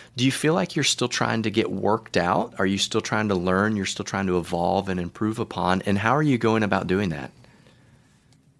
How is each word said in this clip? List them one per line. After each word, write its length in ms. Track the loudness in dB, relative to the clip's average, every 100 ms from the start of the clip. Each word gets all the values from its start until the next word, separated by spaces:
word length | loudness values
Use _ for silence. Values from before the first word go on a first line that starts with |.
| -14 0
do 80 |
you 80 | 0
feel 200 | 2 0
like 220 | 2 0
you're 80 | -2
still 240 | -2 0 -2
trying 360 | 0 0 0
to 80 | 0
get 180 | 0 0
worked 460 | 0 0 0 0 0
out? 380 | 2 2 0 -2
Are 80 | 0
you 100 | 0
still 240 | -2 -2
trying 280 | -2 -2 0
to 80 | 0
learn? 400 | 2 2 2 0
You're 100 | -4
still 180 | -6
trying 220 | -6 -2 0
to 120 | 0
evolve 500 | 0 -2 0 0 -2
and 100 | -4
improve 400 | -4 -4 -4 -2
upon? 440 | -6 -2 0 0
And 140 | 2 0
how 200 | 2 2
are 80 |
you 120 | 2 2
going 280 | 4 2
about 240 | 2 0 0
doing 220 | 0 0
that? 200 | -4 -8 -16 -20 -20 -20 _ _ _ _ _ _ _ _ _